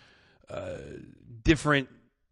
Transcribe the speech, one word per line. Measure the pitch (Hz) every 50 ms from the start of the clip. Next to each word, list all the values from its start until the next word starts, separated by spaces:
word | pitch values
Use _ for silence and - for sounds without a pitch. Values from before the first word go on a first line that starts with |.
| - - - _ _ _ _ _ _ -
uh, | - - 95 92 90 - 69 73 - - - - - 50 - - 120 113 -
different | 160 160 - - 151 147 139 131 - - - _ _ _ _ _ _